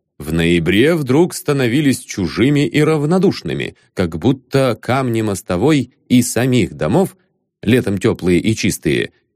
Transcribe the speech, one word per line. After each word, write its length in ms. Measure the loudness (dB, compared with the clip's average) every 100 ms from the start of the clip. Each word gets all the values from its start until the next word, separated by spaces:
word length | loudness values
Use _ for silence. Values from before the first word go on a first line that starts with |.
| _ -16
в 140 | -6
ноябре 640 | 0 2 2 2 2 2
вдруг 400 | 2 0 2 2
становились 680 | -2 -4 -2 0 0 0 0
чужими 640 | -4 -6 -4 0 2 2 0
и 140 | 0
равнодушными, 920 | 2 0 0 2 2 0 -6 -6 -8 -12 _
как 240 | -4 -4 -2
будто 640 | 0 0 _ 0 0 -2
камни 400 | -2 -2 0 -2
мостовой 720 | -2 -4 -4 0 2 2 -2 _ 0
и 140 | 2
самих 520 | 2 0 0 0 0
домов, 420 | -2 -2 0 0 -4 _ _ _ _
летом 360 | 0 0 0 -2
тёплые 420 | -2 0 0 2
и 140 | 2
чистые, 580 | -2 -2 -2 -2 -2 -4 _ _